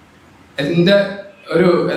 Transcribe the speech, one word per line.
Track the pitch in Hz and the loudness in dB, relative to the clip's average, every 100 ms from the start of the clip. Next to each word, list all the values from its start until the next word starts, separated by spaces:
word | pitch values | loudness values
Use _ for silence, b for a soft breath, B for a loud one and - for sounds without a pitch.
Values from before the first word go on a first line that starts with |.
| _ _ - - - - | _ _ -20 -20 -16 -8
എൻ്റെ | 147 175 175 202 196 - - - - | -2 0 2 2 0 -8 -16 -20 -4
ഒരു, | 160 185 160 - | 0 2 2 -2